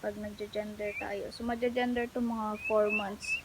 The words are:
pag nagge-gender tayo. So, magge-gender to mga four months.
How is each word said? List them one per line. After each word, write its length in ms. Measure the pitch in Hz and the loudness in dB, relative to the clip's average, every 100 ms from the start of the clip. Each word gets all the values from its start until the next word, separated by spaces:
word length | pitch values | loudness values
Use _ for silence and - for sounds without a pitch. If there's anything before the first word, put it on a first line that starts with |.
pag 80 | 208 208 | -4 -4
nagge-gender 760 | 214 208 208 208 214 208 208 202 | -8 -6 -4 -4 -4 -4 -4 -4
tayo. 320 | 202 202 - | -4 -4 -6
So, 80 | - | -4
magge-gender 640 | 233 233 240 240 247 240 240 | -4 0 2 2 2 2 0
to 80 | 247 | 0
mga 400 | 233 226 214 208 208 | 0 0 -2 -2 4
four 240 | 214 208 | 6 6
months. 480 | 208 202 202 - 214 | 4 0 -4 -2 -2